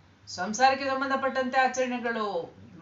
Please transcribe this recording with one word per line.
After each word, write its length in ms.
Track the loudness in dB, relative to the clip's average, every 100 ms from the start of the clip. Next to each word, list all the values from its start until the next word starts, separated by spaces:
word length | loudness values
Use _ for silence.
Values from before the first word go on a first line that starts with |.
| _ _ -14
ಸಂಸಾರಕ್ಕೆ 580 | -6 -4 4 4 4 0
ಸಂಬಂಧಪಟ್ಟಂತೆ 760 | -2 0 0 0 0 0 2
ಆಚರಣೆಗಳು, 960 | 2 2 -2 -2 -4 -2 -2 -4 -6 -12 -20 -14